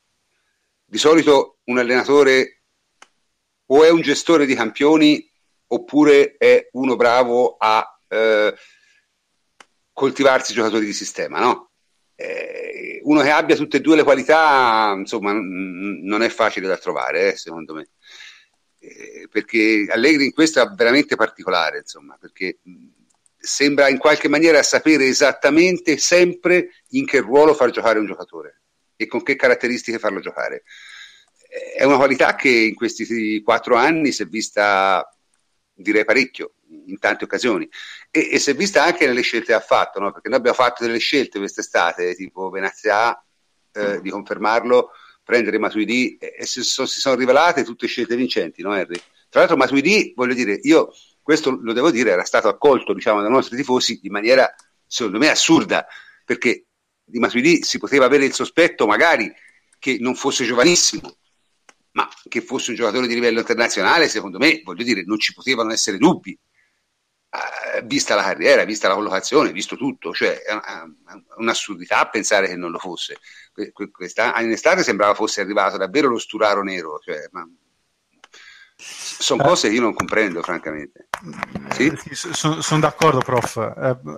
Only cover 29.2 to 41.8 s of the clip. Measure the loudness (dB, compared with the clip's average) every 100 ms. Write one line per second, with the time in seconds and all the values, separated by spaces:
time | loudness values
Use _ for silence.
29.2 | -4 0 2 2 0 -4 -6 -4 -4 -4
30.2 | -8 -8 -8 -10 -16 -20 -20 -20 -20 _
31.2 | _ _ _ -16 -12 -2 2 4 2 2
32.2 | 0 0 2 2 2 -2 -6 -6 -6 -4
33.2 | -4 -2 0 -2 2 2 4 2 -2 -2
34.2 | -6 -6 -6 0 2 4 2 0 -2 _
35.2 | _ _ _ _ _ _ -2 0 2 0
36.2 | 0 -6 -16 _ _ -20 -16 -4 -2 -2
37.2 | -4 -4 -2 -2 -6 -14 -20 -20 -4 -2
38.2 | 0 0 0 -2 0 2 2 2 0 0
39.2 | -2 -4 0 -2 2 0 0 -4 -8 -8
40.2 | -4 0 0 2 0 0 -4 -2 0 -2
41.2 | -2 -4 -8 -8 -4 -2